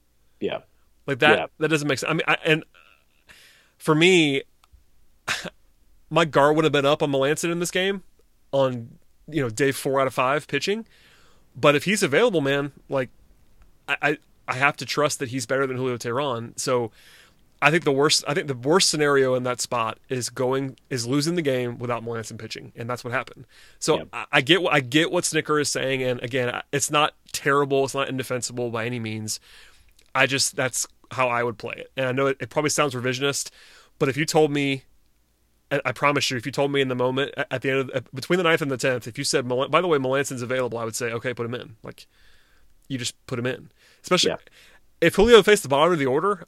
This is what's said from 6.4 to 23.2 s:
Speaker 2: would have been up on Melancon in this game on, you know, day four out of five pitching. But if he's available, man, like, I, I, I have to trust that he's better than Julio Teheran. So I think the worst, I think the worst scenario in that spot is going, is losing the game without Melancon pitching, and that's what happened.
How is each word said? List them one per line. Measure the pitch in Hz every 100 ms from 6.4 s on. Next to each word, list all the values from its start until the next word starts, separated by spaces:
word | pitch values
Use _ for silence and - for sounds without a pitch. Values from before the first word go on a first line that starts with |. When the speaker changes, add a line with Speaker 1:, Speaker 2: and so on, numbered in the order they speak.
| 143 156
Speaker 2:
would |
have | 156
been | 143 139
up | 151
on | 147
Melancon | 135 135 156 170
in | 170
this | 175
game | 180 190 196 - _ _ _ _
on, | 139 131 123 117 - _ _ -
you | 156
know, | 123
day | 107 139
four | 131 147 135
out | 131
of |
five | - 127 147 -
pitching. | 143 - 220 220 _ _ _ - - _ 127
But | 151 147
if |
he's | 170 208
available, | 170 147 240 170
man, | 139 143 143 - -
like, | 139 127 - - _ _ - - _ -
I, | 139
I, | 143 151 _ _ -
I | 123
have | 143 -
to | 127
trust | - 147 -
that | 135
he's | 131 110
better | 131 135
than | 127
Julio | 131 120
Teheran. | 120 120 143 117 117 -
So | 143 127 113 - - - - _ _ -
I | 143
think | 170
the | 151
worst, | 135 147 - -
I |
think | 151 147
the |
worst | 123 131 185 -
scenario | 151 147 139 131
in | 127
that | 123 123
spot | - 123 113 110 -
is | 127 117
going, | 123 127 135 135 - -
is | 131 117
losing | 143 151 175
the |
game | 143 127 123 117
without | 120 120
Melancon | 113 117 110 113
pitching, | 110 - 98 -
and | 117
that's | 120
what | 123
happened. | 123